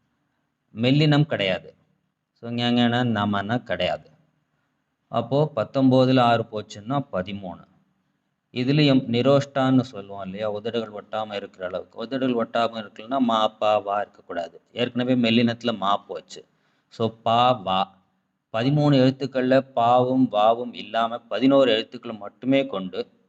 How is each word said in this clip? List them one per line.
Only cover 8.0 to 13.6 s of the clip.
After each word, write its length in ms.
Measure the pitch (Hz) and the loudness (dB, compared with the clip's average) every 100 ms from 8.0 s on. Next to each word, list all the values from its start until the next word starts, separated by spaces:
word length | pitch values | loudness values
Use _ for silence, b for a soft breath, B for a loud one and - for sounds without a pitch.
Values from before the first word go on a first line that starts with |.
| _ _ _ _ _ | _ _ _ _ _
இதுலயும் 500 | 117 127 147 147 131 127 | -4 0 2 4 4 2
நிரோஷ்டான்னு 760 | 117 123 139 - 143 131 131 | 0 4 2 2 -2 2 2
சொல்லுவோம் 420 | 120 101 98 98 | 0 -6 -14 -14
இல்லையா, 280 | 95 95 107 | -12 -6 -6
உதடுகள் 520 | 104 110 117 110 104 | -6 -6 -6 -6 -10
ஒட்டாம 300 | 98 107 107 | -10 -8 -8
இருக்கிற 320 | 101 98 - 90 | -8 -10 -10 -8
அளவுக்கு. 320 | 92 87 - | -8 -10 -12
உதடுகள் 500 | 113 131 131 120 110 | -8 -4 -2 -2 -2
ஒட்டாம 280 | 120 117 113 | -2 -4 -4
இருக்கலன்னா 440 | 101 - 110 135 | -14 -16 -8 -4
மா, 280 | 123 110 110 | 0 2 0
பா, 300 | - | 0